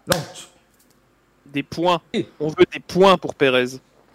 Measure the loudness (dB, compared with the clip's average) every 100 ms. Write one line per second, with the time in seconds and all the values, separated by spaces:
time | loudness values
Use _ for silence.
0 | -2 -2 -2 -16 -20 _ _ _ _ _
1 | _ _ _ _ _ -10 -8 -4 0 -2
2 | -4 -8 -8 -8 -6 0 0 -2 -6 2
3 | 4 4 0 -2 0 2 -2 -6 _ _
4 | _